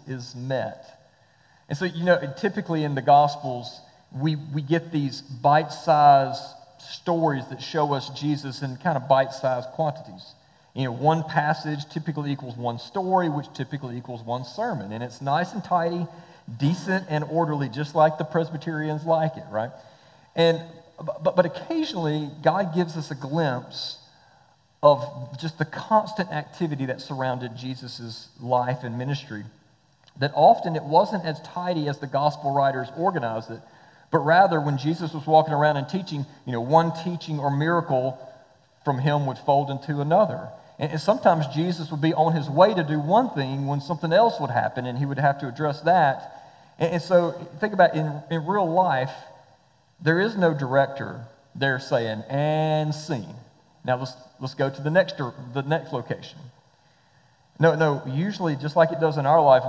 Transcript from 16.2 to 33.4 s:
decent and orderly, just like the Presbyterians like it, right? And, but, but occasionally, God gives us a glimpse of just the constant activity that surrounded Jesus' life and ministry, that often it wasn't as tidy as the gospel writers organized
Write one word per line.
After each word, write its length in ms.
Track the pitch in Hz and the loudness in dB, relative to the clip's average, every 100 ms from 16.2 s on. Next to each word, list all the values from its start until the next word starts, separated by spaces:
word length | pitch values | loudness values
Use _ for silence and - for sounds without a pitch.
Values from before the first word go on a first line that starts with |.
| - - - 117 | -20 -20 -16 -2
decent 500 | 139 180 196 190 185 | 0 0 0 -2 0
and 140 | 151 | -4
orderly, 440 | 147 160 156 147 135 | 0 0 0 0 -4
just 280 | 123 147 160 | -4 -2 4
like 200 | 156 156 | 4 2
the 80 | |
Presbyterians 800 | 151 170 160 160 170 156 156 151 | -2 -2 -2 -6 -6 -4 -4 -2
like 320 | 165 160 160 - | 0 2 0 -4
it, 80 | - | -6
right? 220 | 104 120 - - - _ _ _ - | -6 -6 -10 -20 -20 _ _ _ 2
And, 260 | 170 165 165 - - - | 4 2 -4 -18 -20 -10
but, 300 | 156 - 170 | -10 -2 2
but 120 | 220 180 | 4 2
occasionally, 840 | - - 330 311 196 156 151 147 - | -2 -4 -4 -2 -2 -2 -2 -4 0
God 340 | 160 185 190 170 | 2 2 2 0
gives 200 | 170 160 | 0 -4
us 140 | 147 | -8
a 60 | 139 | -10
glimpse 840 | 135 160 147 123 - - - - - _ _ _ _ _ _ _ | -4 0 0 -2 -6 -10 -12 -12 -20 _ _ _ _ _ _ _
of 560 | 147 135 - 131 123 135 | 4 4 0 -10 -12 -10
just 180 | 160 - | -8 -4
the 60 | |
constant 680 | 156 - - 220 214 - 185 | -6 -6 2 2 2 -4 -4
activity 560 | 151 143 - 170 143 131 | -6 -8 -6 -4 -2 -4
that 140 | 127 | -6
surrounded 560 | - 135 131 127 123 117 | -8 -4 -2 -4 -6 -10
Jesus' 720 | 127 131 123 - 117 110 - - | -10 -10 -12 -12 -12 -14 -18 -14
life 440 | 123 123 123 131 | 0 0 2 -2
and 120 | 123 117 | -4 -6
ministry, 460 | 131 139 - 107 110 - _ _ _ _ _ - | -4 -4 -6 -12 -12 -18 _ _ _ _ _ -6
that 100 | 143 147 | -4 6
often 400 | 170 233 180 156 | 6 6 2 -4
it 80 | |
wasn't 400 | 143 160 208 202 | 2 2 2 -2
as 160 | 165 147 | -6 -8
tidy 460 | - 180 180 170 147 | -10 -6 -4 -2 -4
as 100 | 139 | -6
the 80 | 131 | -4
gospel 460 | 135 147 147 139 | -2 -2 -2 -2
writers 340 | 139 139 131 123 160 | 0 0 0 -6 -4
organized 540 | 180 170 117 113 | -2 0 -4 -6